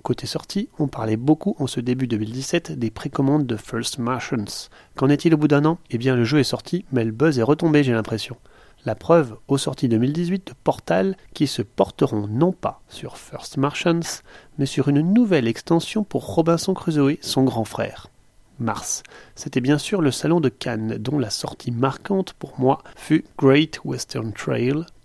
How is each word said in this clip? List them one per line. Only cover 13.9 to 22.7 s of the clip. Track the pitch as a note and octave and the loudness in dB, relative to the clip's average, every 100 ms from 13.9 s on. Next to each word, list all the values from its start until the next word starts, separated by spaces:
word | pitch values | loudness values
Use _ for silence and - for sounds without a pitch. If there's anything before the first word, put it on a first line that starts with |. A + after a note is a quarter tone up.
| E3+ E3+ - - - - - | 0 -2 -10 -14 -20 -12 -4
mais | C#3 | -2
sur | - C3+ | 0 2
une | C#3+ | 2
nouvelle | E3+ A3 A3+ D#3+ A#2 | 4 4 4 4 2
extension | A2 - E3 - A3 G3+ | -2 0 0 0 -4 -2
pour | - - | -4 -2
Robinson | E3+ D#3+ E3+ - | 0 2 2 0
Crusoe, | F#3 - D3+ C#3 E3 | -2 0 2 2 0
son | - B2+ | -2 2
grand | C3 A2+ G#2+ | 2 0 -4
frère. | - C#3+ - - _ _ _ _ - | -4 -6 -8 -20 _ _ _ _ -6
Mars. | A#2 G#2+ - - - - - - | -4 -4 -6 -10 -10 -20 -20 -16
C'était | C#3+ C3 | -6 -2
bien | B2+ D3 | 2 2
sûr | - G3 | 0 0
le | D3 | 0
salon | - D3+ E3+ | 0 0 2
de | C3+ | 0
Cannes, | - C3 A2 A2 A2+ | -2 -6 -4 -4 -4
dont | G#2+ D3 | -2 -2
la | A2 | -2
sortie | - - - - | -4 -8 -8 -6
marquante | A#2 C3+ - - G3 F#3 | 0 0 -2 -2 -2 -2
pour | - - - | -8 -12 0
moi | C3 | 2